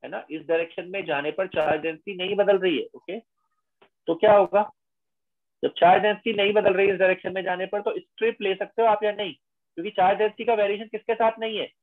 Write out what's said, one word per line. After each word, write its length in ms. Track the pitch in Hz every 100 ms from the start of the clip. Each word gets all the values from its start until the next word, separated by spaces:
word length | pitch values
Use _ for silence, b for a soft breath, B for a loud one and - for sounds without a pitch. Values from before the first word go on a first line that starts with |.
है 60 | 131
ना? 160 | 190 -
इस 140 | 156 147
direction 400 | 165 165 - 175
में 160 | 196 165
जाने 260 | 143 147
पर 160 | 151 185
charge 340 | 180 156 156
density 340 | 160 156 - 185
नहीं 200 | 185 202
बदल 220 | 202 196
रही 200 | 180 151
है। 80 | - -
ओके, 240 | - 202 - _ _ _ _ _ _ _ -
तो 80 | 165
क्या 180 | 214
होगा, 300 | 208 185 196 208 - _ _ _ _ _ _ _ _
जब 100 | 139 -
charge 240 | 170 190
density 320 | 202 202 -
नहीं 200 | 208 202
बदल 200 | 208 208
रही 180 | 185 196
इस 60 | 185
direction 340 | 185 185 190
में 80 | 185
जाने 220 | 180 180 190
पर, 160 | 208
तो 180 | 208 -
strip 420 | - _ 220 226
ले 120 | 202 190
सकते 260 | 196 -
हो 60 | 233
आप 160 | 208
या 80 | 214
नहीं, 220 | 202 202
क्योंकि 580 | 139 _ _ _ - 175
charge 260 | 202 185 196
density 280 | 214 214 226
का 80 |
वेरिएशन 340 | 226 202 202 220
किसके 280 | 214 - 220
साथ 240 | 226 220
नहीं 180 | 226 214
है? 120 | 139 _